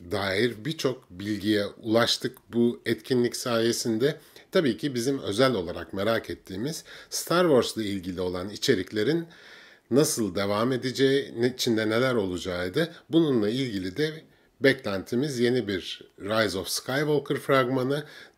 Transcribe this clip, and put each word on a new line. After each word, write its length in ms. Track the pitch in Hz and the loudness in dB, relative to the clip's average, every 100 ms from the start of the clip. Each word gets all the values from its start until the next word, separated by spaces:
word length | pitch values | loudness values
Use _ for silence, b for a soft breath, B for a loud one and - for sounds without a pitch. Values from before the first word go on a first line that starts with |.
| 87 | -6
dair 440 | 98 98 95 120 107 | -4 -2 0 0 -2
birçok 460 | 123 156 135 120 - | -8 -4 -4 -4 -12
bilgiye 560 | 90 104 101 104 104 101 | -10 -6 -2 2 2 0
ulaştık 720 | - 113 113 117 - 127 - _ | -6 2 4 4 0 -4 -8 _
bu 300 | 117 120 - - | 2 2 2 -4
etkinlik 500 | 107 - 127 117 - | -4 0 2 2 0
sayesinde. 840 | 127 113 117 113 120 110 143 151 B B B | -2 2 2 0 -2 2 0 -2 B B B
Tabii 240 | 190 143 - | 2 2 0
ki 180 | 147 | -4
bizim 240 | 120 127 135 | -2 -2 -2
özel 360 | 95 101 131 | -2 2 4
olarak 380 | 104 85 85 87 | 4 -4 -8 -8
merak 380 | 98 107 113 - | -2 0 0 -4
ettiğimiz 540 | - - 95 139 170 B B B | -12 -10 -6 -6 -8 B B B
Star 340 | - - 170 | -8 0 2
Wars'la 380 | 175 123 - 110 | 6 4 4 -4
ilgili 380 | 104 101 90 87 | -4 -4 -6 -4
olan 280 | 90 90 101 | -4 -4 -8
içeriklerin 760 | 101 - 101 - 107 113 165 165 B B B B B - | -4 0 0 0 -2 0 0 -4 B B B B B 0
nasıl 440 | 123 156 123 104 | 2 2 0 -2
devam 380 | 98 101 104 123 | -2 0 0 0
edeceği, 640 | 127 127 120 135 139 113 117 | 0 -4 2 4 2 -2 0
ne-, 140 | 123 | 0
içinde 340 | 123 123 110 110 | 2 0 2 2
neler 260 | 113 131 | 2 2
olacağıydı. 800 | 120 95 90 92 90 90 139 165 B - | 0 0 -4 -4 -4 -2 -2 -4 B 0
Bununla 380 | 160 156 120 104 | 2 4 2 2
ilgili 480 | 127 127 101 92 92 | -2 -4 -4 -6 -4
de 260 | 156 156 - b b _ | -4 -4 -18 b b _
beklentimiz 800 | 135 131 107 98 - 120 151 120 | 2 2 -2 -4 -2 -2 -2 2
yeni 300 | 120 127 101 | 2 2 0
bir 420 | 95 - - - - | -4 -6 -14 -16 -12
Rise 380 | 98 110 104 92 | -2 0 2 0
of 100 | 85 | -4
Skywalker 680 | - - 139 151 147 139 139 | -6 -2 -2 2 0 0 -4
fragmanı, 680 | - 135 123 131 127 147 147 B B | 2 2 4 0 0 -2 -4 B B